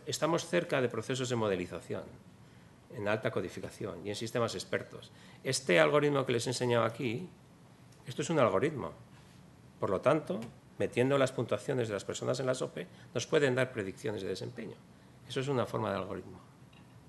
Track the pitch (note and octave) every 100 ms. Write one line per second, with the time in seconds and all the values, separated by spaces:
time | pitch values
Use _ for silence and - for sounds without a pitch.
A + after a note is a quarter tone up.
0 | - C3 D#3 E3 - F3 E3 C#3+ B2 A2+
1 | - C3 B2 A#2+ G#2+ F#2 F2 E2+ - F#2+
2 | - - - - - - - - - -
3 | G2+ A2 A#2 A2 F#2 - - - A2 E2+
4 | G2+ G2+ A2+ B2+ A2+ G2 - G2 - -
5 | - - - - C3+ C3 - F3 D#3 D3
6 | D3 C#3 C3 A#2+ C3 B2 B2 A#2 A2+ -
7 | C3+ A#2+ F3+ - - - - - - -
8 | - - D3+ D#3+ A#2 F#2+ D3 C#3+ E2 -
9 | - - - - - - - - G#2+ F#2+
10 | B2+ D#3 D#3 F#3+ A3+ - - - G2+ A#2
11 | C3 C#3 B2+ - A#2 G#2 - C3 A2 G2+
12 | - - B2 B2+ B2+ B2+ C#3+ D3+ - -
13 | - B2 - D#3 C#3+ B2+ B2+ A2+ F#2+ -
14 | A#2+ G#2 F#2+ F#2+ A#2+ A#2+ A3+ - - -
15 | - - - C#3 C3+ C3 G#2 B2 A2 G2
16 | F#2 F#2 G2 F#2 - - - - - -